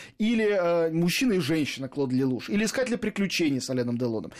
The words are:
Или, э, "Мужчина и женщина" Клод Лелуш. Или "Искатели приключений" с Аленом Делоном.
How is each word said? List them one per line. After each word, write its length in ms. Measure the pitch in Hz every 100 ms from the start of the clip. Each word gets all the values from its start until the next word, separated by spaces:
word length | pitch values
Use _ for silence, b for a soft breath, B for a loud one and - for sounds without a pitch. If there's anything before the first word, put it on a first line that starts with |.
| B -
Или, 280 | 214 226 214
э, 460 | 196 170 170 165
"Мужчина 420 | 160 175 - 262
и 60 | 185
женщина" 480 | 139 160 143 127 131
Клод 240 | 143 131
Лелуш. 380 | 127 135 120 -
Или 160 | 208 214
"Искатели 300 | 269 247 240
приключений" 680 | 214 202 190 - 160 131
с 80 | 127
Аленом 280 | 127 120 120
Делоном. 340 | 123 110 78 B